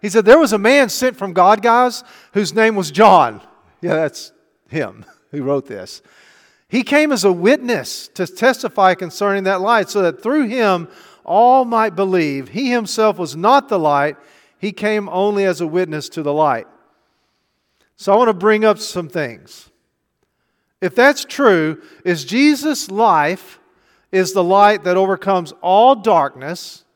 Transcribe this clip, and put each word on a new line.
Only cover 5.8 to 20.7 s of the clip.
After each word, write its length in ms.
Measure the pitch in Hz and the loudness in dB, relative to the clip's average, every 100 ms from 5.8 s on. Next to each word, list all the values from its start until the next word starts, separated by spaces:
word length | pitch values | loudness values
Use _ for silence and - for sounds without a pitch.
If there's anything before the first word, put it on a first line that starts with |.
| 92 - _ _ _ _ _ _ _ | -14 -20 _ _ _ _ _ _ _
"He 140 | 240 | -6
came 300 | 240 285 302 | 0 0 0
as 120 | 254 | 0
a 80 | 196 | 0
witness 760 | 175 185 294 247 214 123 - - | 2 2 0 0 -6 -6 -14 -16
to 180 | - 180 | -10 -10
testify 680 | - 233 247 247 - 190 | -2 -2 0 -6 0 2
concerning 500 | 180 180 - 202 196 | 2 -6 -6 -4 -2
that 160 | 190 196 | -2 -2
light, 280 | 190 233 185 | 0 0 0
so 140 | 208 | -2
that 200 | 180 - | -2 -2
through 260 | 220 294 247 | -4 -2 -2
him 400 | 254 220 185 170 - - _ | -2 0 0 -4 -18 -20 _
all 400 | - 185 240 262 | -4 2 4 4
might 320 | 247 233 220 170 | 2 0 -2 -2
believe. 540 | 196 185 156 139 127 | -2 0 -2 -4 -8
He 200 | 151 262 | -6 -4
himself 480 | 247 214 - 220 180 | -4 -4 -2 0 0
was 160 | 165 | -8
not 340 | 143 190 277 269 | -4 2 2 0
the 100 | 202 | -2
light. 380 | 156 143 147 143 _ _ _ _ | 0 0 -2 -6 _ _ _ _
He 120 | 196 | -10
came 380 | 202 208 214 202 | -6 -4 -4 -4
only 360 | 180 202 202 | -4 -2 0
as 160 | 196 160 | -2 -2
a 60 | 170 | -4
witness 420 | 165 175 156 143 | -4 -4 -6 -10
to 120 | - | -8
the 100 | 147 | -4
light." 360 | 147 156 120 - _ _ _ _ _ _ _ _ _ _ _ _ _ | 0 0 0 -6 _ _ _ _ _ _ _ _ _ _ _ _ _
So 160 | - | 0
I 40 | 202 | 2
want 120 | 240 | 2
to 60 | |
bring 300 | 190 202 214 | 0 0 2
up 140 | 220 208 | 2 0
some 300 | - 180 165 | -4 -10 -8
things. 600 | 175 139 113 _ - _ _ _ _ _ _ _ _ _ _ _ | -8 -8 -10 _ -20 _ _ _ _ _ _ _ _ _ _ _